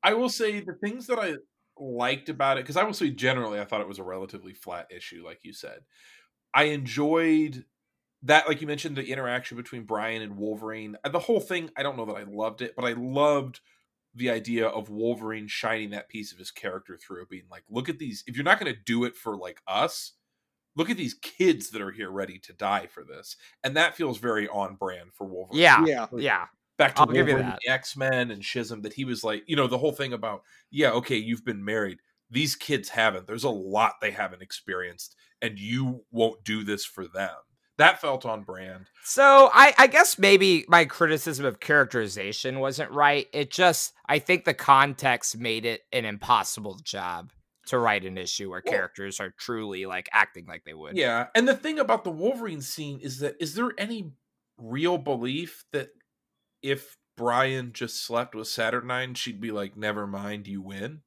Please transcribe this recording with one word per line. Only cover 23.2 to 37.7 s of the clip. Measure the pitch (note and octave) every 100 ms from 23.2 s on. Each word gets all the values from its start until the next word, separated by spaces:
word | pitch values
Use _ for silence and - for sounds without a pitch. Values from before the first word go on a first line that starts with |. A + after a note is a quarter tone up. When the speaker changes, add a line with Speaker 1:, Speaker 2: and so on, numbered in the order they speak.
| - - - _
Speaker 1:
And | C3+ C#3+
that | E3 -
feels | D#3 A2+
very | A#2+ A2 G#2
on | G#2 G2 G2
brand | F#2+ F2+ F2 _
for | G2
Wolverine. | F#2 F#2 B2+
Speaker 2:
Yeah, | E3+ B2 D#3+
Speaker 3:
Yeah. | C3+ A2+ B2
Speaker 2:
yeah. | C3+ G2 F2 _ _ _
Speaker 1:
Back | C#3 C3+
to |
Speaker 2:
I'll | D3+
give | B2+ C#3
you | C3
Speaker 1:
Wolverine, | G2
Speaker 2:
that. | F#2+ A#2+
Speaker 1:
the |
X-Men, | C3 - C3+ C3+ B2+ B2
and | G#2 G2+
Schism, | B2+ A2 A2+
that | G#2
he | - C3
was | A#2
like, | A2+ G#2 -
you | D3+
know, | B2+
the | B2
whole | D3+
thing | - C#3
about, | A#2+ A2 G2+ _ _ _
"Yeah, | C#3 C#3+
okay, | A#2 B2 A#2+
you've | A2 A#2 B2
been | G#2 G2
married. | A2 G2+ F2+ _ _ _
These | A#2 D3 -
kids | - C#3+ G2
haven't. | - A2+ F#2 F#2+
There's | A2+
a | C3
lot | G#2 F#2+ G2+ A2 -
they | A2
haven't | G2 G2 F#2
experienced, | F#2 - - F#2 F2+ F2 - _ _ _
and | A2+ G#2
you | G#2 B2 C3+ B2+ _
won't | A#2 A2+ A2
do | G2+ G#2+
this | G#2 G2+ -
for | - F2+
them." | F#2 F#2+ D2+ - _ _